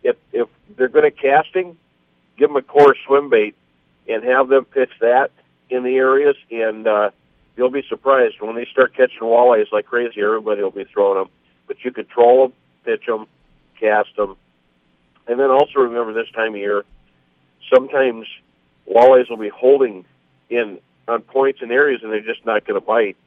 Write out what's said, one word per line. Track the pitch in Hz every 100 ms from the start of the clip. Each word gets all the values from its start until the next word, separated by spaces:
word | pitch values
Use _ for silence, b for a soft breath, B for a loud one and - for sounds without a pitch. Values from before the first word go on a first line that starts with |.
If, | 127 120 _
if | 123 117 _ _ 107
they're | 127
good | 151 151
at | 143
casting, | 135 147 156 185 180 170 _ _ _ _ _ _
give | 147
'em | 139
a |
Core | - 143 143 135 -
swim | 139 143
bait | 117 107 _ _ _ _ _ -
and | 110
have | 117 131 131
them | 135 123
pitch | 135 127 -
that | 113 123 - _ _ _ _
in | 127
the | 127 131
areas, | 131 135 143 139 _
and, | 117 110 110 110
uh, | 104 104 _ _ _ _ -
you'll | 127
be | 139
surprised | - 110 135 135 120 -
when | 107 117
they | 120
start | - 127
catching | - 127 -
walleyes | 117 113 123 113 107
like | 107 -
crazy. | 120 120 107
Everybody | 104 110 107 101
will | 98
be | 98 95
throwing | 104 98 98
'em. | 95 _ _ _ _
But | -
you | 127
control | 123 - - 117 127 131
'em, | _ _ _ -
pitch | 110 -
'em, | 110 107 _ _ _ _ _
cast | 107 107 104 -
'em. | 101 95 _ _ _ _ _ _ _ _ -
And | 123
then | 135
also | 131 147 139
remember | 123 120 113
this | 110 117
time | 113 113
of | 104
year, | 101 101 - _ _ _ _ _ _ _ -
sometimes | 131 131 143 135 113 110 - _ _ _ _ -
walleyes | 95 127 131 120
will | 113
be | 107
holding | - 127 139 127 95 90 _ _ _ _
in | 120 107 95 _ _ -
on | 117
points | - 135 135 135
and | 117
areas, | 127 147 120
and | 113
they're | 107
just | 110 113 113
not | 107 -
gonna | 101
bite. | - 113 104 -